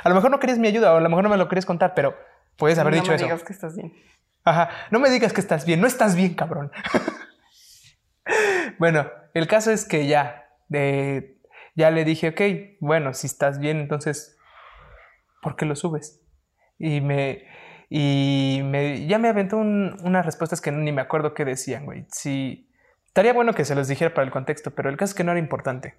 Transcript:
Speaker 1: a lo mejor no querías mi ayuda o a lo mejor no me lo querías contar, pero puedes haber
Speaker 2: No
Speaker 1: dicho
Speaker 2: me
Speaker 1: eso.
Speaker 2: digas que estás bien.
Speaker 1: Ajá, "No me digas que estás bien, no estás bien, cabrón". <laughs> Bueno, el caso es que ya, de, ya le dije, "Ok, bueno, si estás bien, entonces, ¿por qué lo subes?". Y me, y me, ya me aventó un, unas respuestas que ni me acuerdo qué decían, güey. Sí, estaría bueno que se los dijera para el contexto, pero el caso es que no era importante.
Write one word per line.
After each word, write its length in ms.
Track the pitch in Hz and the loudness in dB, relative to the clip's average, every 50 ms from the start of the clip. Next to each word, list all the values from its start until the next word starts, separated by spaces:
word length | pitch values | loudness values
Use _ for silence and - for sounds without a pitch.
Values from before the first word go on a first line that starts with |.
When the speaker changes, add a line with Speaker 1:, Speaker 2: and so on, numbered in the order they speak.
| - | 2
Speaker 1:
a 60 | 175 | 4
lo 60 | 180 | 4
mejor 160 | 190 190 269 | 6 4 4
no 80 | 262 262 | 4 2
querías 180 | 262 247 254 233 | 2 0 2 2
mi 100 | 226 214 | 2 2
ayuda 260 | 202 226 226 190 165 | 2 4 6 6 6
o 40 | 165 | 6
a 40 | |
lo 80 | 160 170 | 6 4
mejor 140 | 165 175 196 | 4 4 4
no 60 | 208 | 4
me 80 | 208 196 | 4 2
lo 100 | 180 - | 2 2
querías 180 | 180 185 185 - | 0 -2 -2 -2
contar, 260 | 180 165 190 175 180 | 0 2 0 2 2
pero 240 | 160 139 135 - - - - _ _ _ _ _ - | 2 0 0 -2 -6 -14 -20 _ _ _ _ _ 0
puedes 220 | 156 151 165 165 | 2 2 4 4
haber 140 | 151 156 156 | 4 2 2
Speaker 2:
No 40 | 165 | 2
Speaker 1:
dicho 120 | 151 - | 2 2
Speaker 2:
me 40 | 160 147 | 0 0
Speaker 1:
eso. 80 | - | 0
Speaker 2:
digas 180 | - 165 165 - | -2 -4 -6 -8
que 100 | - 196 | -12 -14
estás 220 | - - 160 160 | -12 -12 -12 -10
bien. 180 | - - 165 - _ _ _ _ _ _ _ _ _ - | -12 -14 -14 -16 _ _ _ _ _ _ _ _ _ 2
Speaker 1:
Ajá, 260 | 170 156 165 170 - - - - - | 2 4 4 2 0 -2 -10 -6 -2
"No 100 | 208 233 | 0 4
me 100 | 277 269 | 4 4
digas 200 | 254 240 233 208 | 4 4 2 2
que 100 | - - | 0 0
estás 220 | 185 - 175 156 151 | -2 0 -2 -2 0
bien, 140 | 170 170 165 | 2 2 4
no 80 | 202 254 | 4 2
estás 280 | 254 - 226 214 180 | 4 4 4 4 4
bien, 180 | 170 190 180 170 | 4 2 2 2
cabrón". 380 | - - 165 165 165 143 143 - | -2 -4 -4 -4 -6 -8 -8 -10
<laughs> 480 | - - - - - - - - - - - _ _ _ _ _ _ - - - - - - _ _ _ _ _ _ - - 440 440 427 403 381 359 330 240 - - | -10 -6 -2 -2 -2 -2 -4 -10 -10 -12 -20 _ _ _ _ _ _ -20 -20 -20 -20 -20 -20 _ _ _ _ _ _ -6 -2 0 2 2 2 0 0 -2 -4 -2 0
Bueno, 260 | 165 170 160 151 139 - - - - _ - | 2 2 4 2 0 -2 -6 -18 -14 _ -4
el 140 | 165 160 160 | -2 0 2
caso 220 | 208 220 208 226 | 2 2 4 2
es 140 | 220 190 - | 0 0 -2
que 220 | - - 156 147 139 | -2 0 0 2 4
ya, 400 | 156 147 139 131 - - - _ _ _ _ - | 2 2 2 0 -4 -14 -20 _ _ _ _ -6
de, 680 | 147 143 143 139 139 139 139 139 139 135 131 - - _ _ _ _ - - - - | -2 0 0 0 0 0 -2 -2 -4 -6 -8 -10 -18 _ _ _ _ -20 -20 -8 0
ya 160 | 160 160 160 | 2 4 4
le 140 | 160 160 160 | 4 4 2
dije, 240 | 156 160 156 - 165 | 0 0 0 -2 -2
"Ok, 120 | 160 - 202 202 190 160 - - _ - | 0 0 0 0 0 -4 -8 -14 _ -6
bueno, 340 | 151 147 156 160 147 135 123 | -2 0 0 0 0 -2 -6
si 140 | - - 135 | -6 -8 -8
estás 320 | - - - 143 139 139 | -4 -2 -2 -2 -2 -2
bien, 180 | 143 151 156 156 | -4 -4 -2 -4
entonces, 580 | 147 139 151 143 143 160 143 - - - _ _ _ _ _ - - - - - - - - - - _ _ _ _ _ _ _ | -4 -4 -6 -4 -4 -4 -6 -6 -10 -18 _ _ _ _ _ -20 -20 -20 -20 -20 -20 -20 -20 -20 -20 _ _ _ _ _ _ _
¿por 140 | - 160 139 - | -10 -10 -6 -4
qué 80 | 160 | -4
lo 100 | 151 147 | -4 -4
subes?". 460 | 143 - 175 156 143 - - - _ _ _ _ _ _ _ _ _ _ _ _ - | -4 -4 -4 -4 -6 -8 -12 -20 _ _ _ _ _ _ _ _ _ _ _ _ -8
Y 220 | 160 156 147 143 | -4 -4 -2 -2
me, 420 | 139 143 143 139 139 135 127 - - - - - - - - - _ - | -2 0 0 0 -2 -2 -4 -8 -12 -20 -20 -20 -20 -20 -20 -20 _ -6
y 720 | - 151 143 143 139 139 139 139 139 139 135 135 135 135 139 | -4 -2 0 2 2 2 2 2 2 2 0 0 0 -2 -2
me, 420 | 139 139 143 143 147 143 120 143 151 | -2 -2 -2 -2 -2 -4 -4 -2 0
ya 120 | 202 220 | 0 2
me 80 | 226 233 | 2 2
aventó 300 | 220 208 196 185 214 220 | 0 0 0 -2 -2 -2
un, 400 | 220 214 208 202 202 180 - - 170 | 0 0 0 0 -2 -2 -4 -6 -2
unas 220 | 180 185 185 170 | 0 0 0 0
respuestas 360 | 160 151 - 170 160 180 160 | -2 -4 -4 -4 -6 -6 -6
que 100 | - 156 | -4 -4
ni 200 | 143 151 151 151 147 | -4 -4 -4 -2 -2
me 80 | 139 | -4
acuerdo 320 | 131 - 165 156 151 151 151 | -2 -2 -2 -2 -2 -2 -4
qué 100 | - 151 | -4 -4
decían, 380 | 131 127 127 - 135 123 113 143 | -4 -4 -6 -6 -8 -8 -8 -10
güey. 200 | - - - - - | -12 -14 -16 -16 -14
Sí, 600 | - - - 147 139 135 135 131 - - _ _ _ _ _ _ _ _ _ | -12 -10 -8 -6 -6 -4 -6 -6 -10 -12 _ _ _ _ _ _ _ _ _
estaría 280 | _ - 190 196 233 247 | _ 2 4 4 4 4
bueno 200 | 240 240 233 - | 4 2 2 2
que 120 | - 147 | 0 0
se 100 | 135 143 | -2 0
los 120 | 139 139 131 | -2 -2 -2
dijera 240 | 139 - 165 160 - | -2 0 -2 0 0
para 120 | - 135 | 0 -2
el 60 | 131 | -2
contexto, 400 | - 135 131 - 147 - - - | -2 -6 -4 -6 -6 -6 -8 -10
pero 180 | - - 139 139 | -6 -6 -4 -4
el 60 | 139 - | -4 -4
caso 140 | 202 196 | -4 -4
es 40 | - | -4
que 100 | - 175 | -2 -2
no 60 | 175 | -2
era 80 | 175 175 | 0 -2
importante. 560 | 165 143 135 123 - 139 127 127 - 139 - | -2 -4 -6 -6 -6 -6 -8 -8 -10 -14 -18